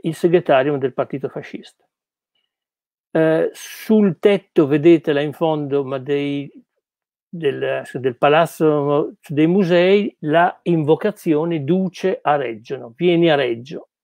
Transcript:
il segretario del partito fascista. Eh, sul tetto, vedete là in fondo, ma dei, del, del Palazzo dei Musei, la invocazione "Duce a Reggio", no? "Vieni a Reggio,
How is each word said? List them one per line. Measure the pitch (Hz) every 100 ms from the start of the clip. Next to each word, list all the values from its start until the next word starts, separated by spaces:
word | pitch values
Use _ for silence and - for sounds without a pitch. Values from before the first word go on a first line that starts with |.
il | 165 156
segretario | 175 175 165 135 139 143
del | 131
partito | - 127 139 135
fascista. | 151 - - - _ _ _ _ _ _ _ _ _ _ _ _ _ _
Eh, | 165 160 160 165
sul | - - - - 220 202 151
tetto, | 208 196 - - 139
vedete | 151 165 165 -
là | 143
in | 151
fondo, | - 165 156 143 139
ma | 131 135
dei, | 127 143 143 143 139 262 _ _ _ _ _ _ _
del, | 175 151 131 135 135 127
del | 139 127 123
Palazzo | 147 151 165 - 156 147 143 147 208 220 -
dei | 143 160
Musei, | 190 170 175 180 202 208 -
la | 156 160 180 -
invocazione | - 165 147 156 214 - 175 147 170 165
"Duce | 135 185 185 - 190 180
a | 143 147
Reggio", | 123 113 120 131
no? | 123 117
"Vieni | 175 170 170
a | 143
Reggio, | 123 117 131 - - _